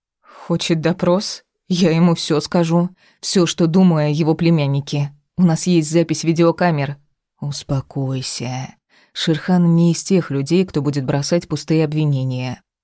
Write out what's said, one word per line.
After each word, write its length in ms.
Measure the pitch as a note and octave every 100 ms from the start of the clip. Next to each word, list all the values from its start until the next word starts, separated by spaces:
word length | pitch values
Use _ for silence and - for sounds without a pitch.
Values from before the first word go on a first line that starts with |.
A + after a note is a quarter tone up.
| _ _
«Хочет 600 | _ - - E3+ - E3
допрос? 640 | E3 F#3 F3 F3+ - - _ _ -
Я 240 | F3 F3+
ему 240 | E3 F3+ E3
всё 240 | - D#3
скажу. 500 | D#3+ F3 E3 E3+ F3+ - _ _
Всё, 260 | - G3 E3+
что 220 | - E3+
думаю 380 | F3 F#3 D#3 D3+
о 40 |
его 240 | D3+ D#3
племяннике. 800 | D#3 E3+ E3 C#3+ C#3 C#3 C#3+ C#3+ - _ -
У 20 |
нас 220 | F3+ E3 F#3+
есть 240 | E3+ D#3
запись 340 | E3 E3 D#3
видеокамер». 760 | D#3+ E3 E3+ E3 F3+ D3+ C#3 C#3+ _ _ _ -
«Успокойся. 1300 | C#3+ C#3 - C#3 - C#3 C3+ C3 B2+ - B2 B2+ C3+ - _ _ _
Шерхан 600 | - - D#3 - F3+ E3+
не 180 | E3 E3+
из 120 | E3
тех 260 | - F#3 -
людей, 340 | C#3 C#3 F3 F#3
кто 160 | D#3
будет 220 | C#3 C#3+
бросать 440 | C3 C#3+ C#3+ F3 -
пустые 360 | D3+ - D#3+
обвинения. 800 | D#3 D3+ D3+ C3+ C3 B2+ B2+ B2 _ _